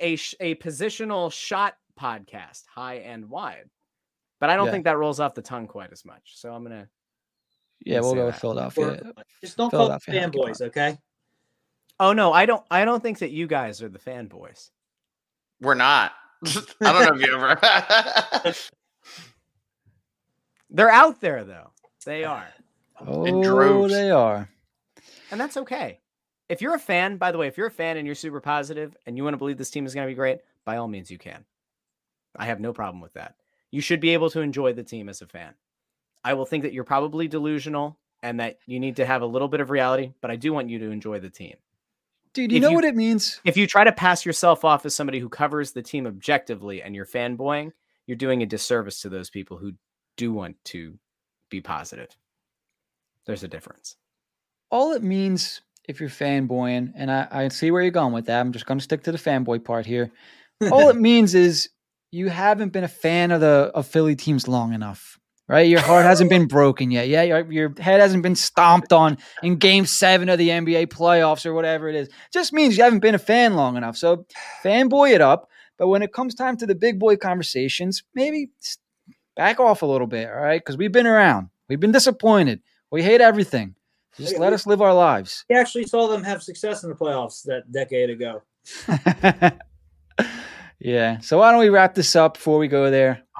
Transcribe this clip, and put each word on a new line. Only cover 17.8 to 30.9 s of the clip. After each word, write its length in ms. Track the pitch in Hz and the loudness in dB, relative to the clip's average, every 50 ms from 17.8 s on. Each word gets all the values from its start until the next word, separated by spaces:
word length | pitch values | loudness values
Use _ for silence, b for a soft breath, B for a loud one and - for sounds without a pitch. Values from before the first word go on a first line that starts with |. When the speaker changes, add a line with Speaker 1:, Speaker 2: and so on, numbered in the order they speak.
| - - 208 226 226 - - - - - - - - 254 - | 2 2 2 2 2 0 -2 -2 -2 -2 -4 -4 -4 -4 -6
Speaker 4:
<laughs> 0 | - - - _ _ _ _ _ _ B B B B B B B _ _ _ _ _ _ _ _ _ _ _ _ _ _ _ _ _ _ _ _ _ _ _ _ _ _ _ | -8 -12 -20 _ _ _ _ _ _ B B B B B B B _ _ _ _ _ _ _ _ _ _ _ _ _ _ _ _ _ _ _ _ _ _ _ _ _ _ _
Speaker 1:
They're 200 | 151 165 220 226 | 0 2 4 6
out 300 | 220 254 320 320 254 - | 8 8 6 6 4 -2
there 240 | 214 170 143 117 101 | -6 -6 -6 -8 -10
though. 260 | 98 92 82 - _ _ _ _ _ _ _ - | -14 -20 -20 -20 _ _ _ _ _ _ _ -14
They 180 | 143 151 156 160 | -12 -10 -10 -8
are. 220 | 156 139 110 92 82 _ _ _ _ _ _ _ _ _ - - | -10 -10 -12 -14 -18 _ _ _ _ _ _ _ _ _ -18 -12
Speaker 2:
Oh, 180 | 139 139 156 170 | -10 -8 -6 -4
Speaker 4:
In 160 | 180 185 185 | -2 -2 0
droves. 500 | 190 190 196 196 190 196 196 196 202 196 | 0 2 2 4 4 4 4 2 2 0
Speaker 2:
they 180 | 202 202 202 196 | 0 -2 0 2
are. 380 | 175 135 117 110 104 101 101 - _ _ _ _ _ _ _ _ b b b b b b b - | 2 2 2 2 -2 -4 -8 -14 _ _ _ _ _ _ _ _ b b b b b b b -14
Speaker 1:
And 100 | 202 220 | -10 -10
that's 160 | 269 294 - | -10 -10 -10
okay. 440 | 269 269 - - - - 107 87 _ _ _ _ _ _ _ _ _ _ - | -12 -12 -10 -10 -10 -12 -12 -14 _ _ _ _ _ _ _ _ _ _ -12
If 120 | 170 - | -10 -8
you're 120 | 208 294 339 | -6 -6 -6
a 40 | 294 | -6
fan, 360 | - - 185 175 185 196 202 | -4 -4 -2 -2 -2 -4 -4
by 140 | 180 185 180 | -4 -4 -4
the 60 | 170 165 | -4 -4
way, 80 | 151 | -6
if 100 | 135 - | -6 -6
you're 100 | 185 214 226 | -8 -10 -8
a 20 | |
fan 260 | - - 165 165 160 | -8 -8 -8 -6 -6
and 100 | 156 147 | -8 -10
you're 80 | 143 147 | -12 -12
super 260 | - - 156 143 135 | -12 -12 -14 -14 -12
positive 560 | - 147 147 147 143 143 160 151 156 151 _ _ _ | -8 -6 -6 -6 -6 -8 -12 -12 -14 -14 _ _ _
and 100 | 123 120 | -16 -12
you 80 | 127 143 | -8 -8
wanna 120 | 147 147 | -8 -8
believe 220 | 139 139 143 139 127 | -6 -8 -8 -8 -10
this 120 | 131 - | -12 -12
team 160 | - 147 139 | -10 -10 -10
is 80 | 131 127 | -10 -10
gonna 120 | 139 135 | -10 -10
be 80 | 131 127 | -8 -6
great, 240 | 127 135 131 127 131 _ _ _ _ _ | -4 -4 -4 -4 -6 _ _ _ _ _
by 120 | 113 113 | -10 -10
all 120 | 117 117 | -8 -10
means 220 | 110 | -10